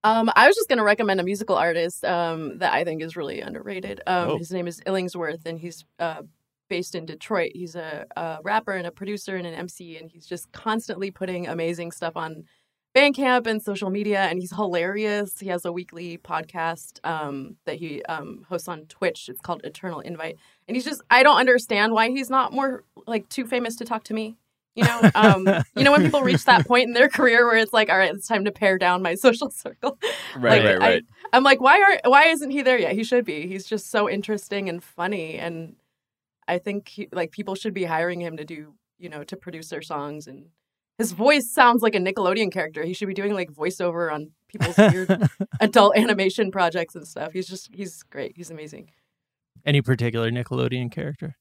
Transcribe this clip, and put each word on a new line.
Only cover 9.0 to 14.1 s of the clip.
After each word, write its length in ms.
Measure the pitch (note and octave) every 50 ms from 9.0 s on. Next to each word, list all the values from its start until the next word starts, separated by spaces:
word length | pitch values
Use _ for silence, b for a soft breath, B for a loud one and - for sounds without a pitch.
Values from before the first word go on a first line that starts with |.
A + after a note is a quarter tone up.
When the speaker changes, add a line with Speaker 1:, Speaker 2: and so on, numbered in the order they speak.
| G3 G3 G#3 G3+ - - F#3+
Speaker 1:
and 80 | F#3 F3
an 80 | E3+ E3
M 160 | - F3+ F3+
C, 280 | - - F3+ E3+ D#3+
and 120 | D#3+ D#3+ E3
he's 160 | E3+ E3+ D#3
just 260 | - F3+ E3+ - _
constantly 600 | - - - A3+ G#3+ A3+ - - G3+ F3 G3 G3
putting 360 | F#3 - F#3+ F#3 F#3 F3 F3
amazing 440 | D#3 D#3+ E3+ E3 E3 F3 E3 E3+ E3+
stuff 260 | - - F3 E3 D#3+
on 280 | - D#3+ D#3+ D#3+ D#3 E3 _ _ _ _ _ _ _ _ _ _
Bandcamp 500 | B3+ C#4+ C#4+ C4+ - C#4 B3+ B3+ B3 A#3
and 140 | A#3 A3 G#3+
social 280 | - - G3+ F#3+ G#3 F#3+
media, 320 | F#3+ G#3 G#3 G#3